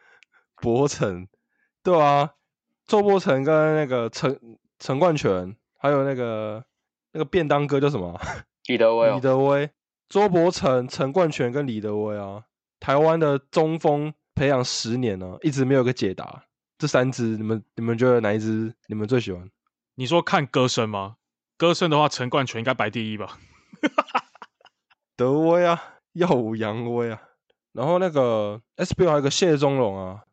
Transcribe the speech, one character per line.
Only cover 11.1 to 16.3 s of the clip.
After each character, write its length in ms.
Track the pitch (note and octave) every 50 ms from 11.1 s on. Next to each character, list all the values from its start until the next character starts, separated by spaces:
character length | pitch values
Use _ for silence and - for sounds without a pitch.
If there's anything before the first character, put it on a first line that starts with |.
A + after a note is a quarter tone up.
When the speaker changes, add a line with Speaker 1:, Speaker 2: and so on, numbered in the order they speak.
Speaker 1:
冠 180 | C#3 F#3+ F3 D#3
泉 220 | D3 - C3+ B2
跟 140 | A#2+ D3 D3
李 140 | C3 A2+ G#2+
德 160 | G2+ G#2+ G#2
威 220 | G#2 G#2+ G#2+ G#2 G#2
啊， 260 | G2+ G2 G2 G#2+ - _ _ _ _ _ _ _
台 160 | - - C3+
湾 220 | D3 D#3 D#3+ E3 E3
的 200 | D#3+ D3 C#3+ C#3
中 400 | - _ - E3+ D#3+ D#3 D#3+ D#3+
锋 340 | - D#3 D3 D3 D3 D3+ D3+ _ _ _ -
培 140 | - C3+ C#3
养 140 | C#3 B2+ B2
十 320 | - - - - A2+ A#2
年 220 | B2+ B2+ A2+ F#2+ F#2
了， 200 | F#2 F#2 F#2 -
一 80 | - D#3
直 140 | C3 C3+ C3
没 100 | B2+ C#3
有 100 | C3+ B2
个 80 | B2+
解 200 | - - A2+ F#2+
答。 320 | F2+ D2 - -